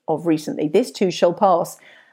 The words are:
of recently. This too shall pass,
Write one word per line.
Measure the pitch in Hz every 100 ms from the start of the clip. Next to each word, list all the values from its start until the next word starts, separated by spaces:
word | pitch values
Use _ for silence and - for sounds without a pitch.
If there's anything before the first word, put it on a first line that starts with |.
| -
of | 156 170
recently. | 156 160 - 151
This | 190 254
too | - 185
shall | 160 175
pass, | 175 196 170 175 - - - _